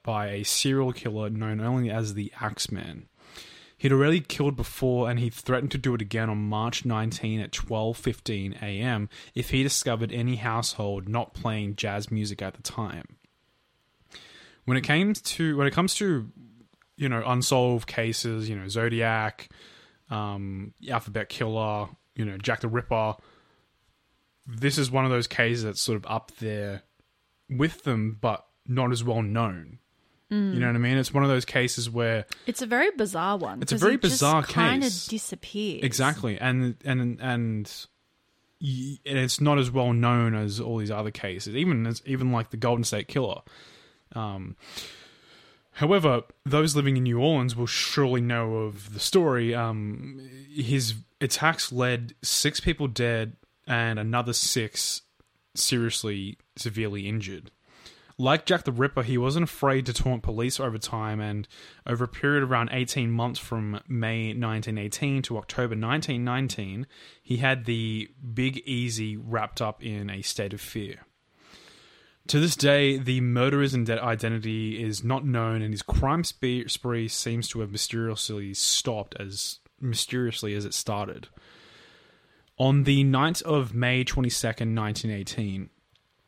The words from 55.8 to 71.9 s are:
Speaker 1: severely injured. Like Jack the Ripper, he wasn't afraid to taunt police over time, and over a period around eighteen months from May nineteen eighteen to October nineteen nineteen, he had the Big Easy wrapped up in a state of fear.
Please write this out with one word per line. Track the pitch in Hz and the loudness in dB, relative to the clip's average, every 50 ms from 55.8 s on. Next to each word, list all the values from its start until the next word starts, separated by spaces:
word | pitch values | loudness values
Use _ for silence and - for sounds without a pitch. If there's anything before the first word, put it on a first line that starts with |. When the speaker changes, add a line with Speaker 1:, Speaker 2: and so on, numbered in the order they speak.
| 117 113 - - - 107 104 98 95 101 - _ _ _ - | 2 2 0 -2 -2 -2 -4 -4 -6 -8 -10 _ _ _ -12
Speaker 1:
severely | - - 117 101 113 110 104 101 101 98 | -8 -8 -6 -4 -2 -2 -2 -2 -4 -4
injured. | 101 107 110 98 95 95 80 - - _ _ _ _ _ - - - - - _ _ - | -2 -2 -4 -4 -6 -10 -12 -14 -18 _ _ _ _ _ -20 -20 -20 -20 -20 _ _ -6
Like | - 127 131 151 160 - | 0 2 4 4 4 4
Jack | - 185 170 - | 2 2 2 2
the | 139 | -2
Ripper, | 120 117 135 139 - 139 | 0 2 0 2 2 0
he | 120 117 131 | -2 0 0
wasn't | 120 120 135 143 170 170 | 2 2 2 2 2 0
afraid | 151 - - - 135 135 135 127 | 0 0 0 2 2 2 2 0
to | 123 117 | 0 0
taunt | - - 131 127 113 | 0 2 2 2 0
police | - - 110 113 120 127 - - | 0 -2 -2 0 -2 -2 -2 -2
over | 135 123 110 | -2 -4 -4
time, | 110 - - - 110 110 107 107 107 | -4 -6 -4 -4 -4 -4 -2 -2 -2
and | 107 107 104 104 98 - - - - - - - - | -4 -4 -4 -4 -6 -8 -12 -20 -20 -20 -20 -12 -4
over | - 123 117 123 | -4 -2 0 -2
a | |
period | 120 - - - 143 147 143 135 | -2 -2 0 2 4 4 4 4
around | 127 127 117 117 113 | 4 2 2 2 2
eighteen | 127 127 127 120 - 143 120 117 | 0 -2 -2 -2 0 0 0 2
months | 117 117 117 123 117 - | 2 2 0 0 -2 -6
from | - - 120 113 107 104 104 104 - | -6 -6 -4 -4 -2 -4 -4 -6 -6
May | - 131 117 113 110 113 113 110 110 110 | -4 -2 -2 0 0 0 -2 -2 -4 -2
nineteen | 120 117 110 110 110 110 117 110 | -2 -2 -2 -2 -2 -2 -4 -4
eighteen | 104 104 104 - - 147 139 139 135 131 | -4 -4 -4 -4 -2 -2 0 0 0 -2
to | - 120 | -2 -4
October | 107 - - - - 123 117 113 | -6 -6 -6 -4 -2 -2 -2 -2
nineteen | 107 110 113 135 160 151 - 131 120 120 | -2 -2 0 -2 -2 -2 -2 -2 -2 -2
nineteen, | 123 123 131 135 123 - - 101 95 95 107 135 - - - - - - _ _ | -2 0 0 -2 -2 -4 -6 -6 -6 -6 -8 -10 -10 -14 -20 -20 -20 -20 _ _
he | - 127 | -4 -2
had | 117 139 131 131 123 117 | 2 2 2 2 2 0
the | 120 117 113 113 110 110 110 107 - - - 135 123 110 | -2 -2 0 0 -2 -2 -4 -6 -8 -12 -14 -10 -6 -2
Big | 123 127 135 131 127 - | 0 0 0 -2 -4 -6
Easy | 135 131 120 123 120 110 113 110 110 107 | -4 -4 -2 -2 -2 -2 -4 -4 -4 -6
wrapped | 107 117 113 117 110 107 - - - | -6 -6 -4 -2 -2 -2 -4 -4 -4
up | 120 107 107 - | -4 -4 -4 -6
in | - 117 107 101 101 101 | -8 -8 -6 -6 -6 -6
a | 98 98 | -6 -6
state | 101 - - - 104 98 104 | -6 -6 -4 -4 -4 -4 -6
of | 101 | -8
fear. | - - - 113 101 95 - - - _ _ _ _ _ _ _ _ - - - - - - - - - | -10 -8 -8 -8 -8 -8 -10 -14 -18 _ _ _ _ _ _ _ _ -20 -20 -20 -20 -20 -20 -20 -20 -20